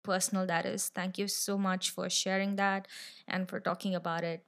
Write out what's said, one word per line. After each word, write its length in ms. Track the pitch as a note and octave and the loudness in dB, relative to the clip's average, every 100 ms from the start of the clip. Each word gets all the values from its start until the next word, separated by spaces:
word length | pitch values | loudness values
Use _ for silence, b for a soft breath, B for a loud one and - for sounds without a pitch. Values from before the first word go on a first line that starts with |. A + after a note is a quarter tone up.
personal 440 | - F#3 - F#3+ F#3 | 0 2 2 2 2
that 200 | E3 - | 2 0
is, 240 | F#3+ - | -2 -2
thank 260 | - F#3 F#3 | -2 -4 -2
you 120 | G3+ | -2
so 280 | - - G3+ | 0 0 2
much 340 | F#3+ F#3 - | 2 0 -2
for 200 | - F#3 | -2 0
sharing 460 | - F#3+ F#3+ G3 G3 | 0 2 2 2 4
that 320 | G3 G3 G3 B B B B | 4 2 -2 B B B B
and 220 | F#3 F#3 | -2 -2
for 120 | - | -2
talking 340 | F#3 F3+ G3 | -2 0 0
about 300 | F3+ E3+ E3 | 0 0 -2
it 200 | E3+ E3 | -2 -4